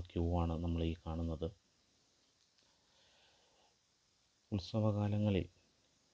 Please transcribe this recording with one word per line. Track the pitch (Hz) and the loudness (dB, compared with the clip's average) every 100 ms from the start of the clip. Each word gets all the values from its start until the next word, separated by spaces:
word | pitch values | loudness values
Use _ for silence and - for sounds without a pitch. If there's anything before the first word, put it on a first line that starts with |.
ക്യൂ | 87 87 85 87 | -2 -2 0 2
ആണ് | 82 82 | 0 0
നമ്മൾ | 85 82 | -2 0
ഈ | 82 | -2
കാണുന്നത്. | 82 82 80 82 80 80 - _ _ _ _ _ _ _ _ _ _ _ _ _ _ _ _ _ _ _ _ _ _ _ _ _ _ _ _ - | -2 -6 -4 -4 -4 -6 -8 _ _ _ _ _ _ _ _ _ _ _ _ _ _ _ _ _ _ _ _ _ _ _ _ _ _ _ _ -6
ഉത്സവകാലങ്ങളിൽ | 104 - 110 107 104 104 104 104 95 82 - _ _ _ _ _ | -4 -2 0 2 2 2 2 2 2 0 -8 _ _ _ _ _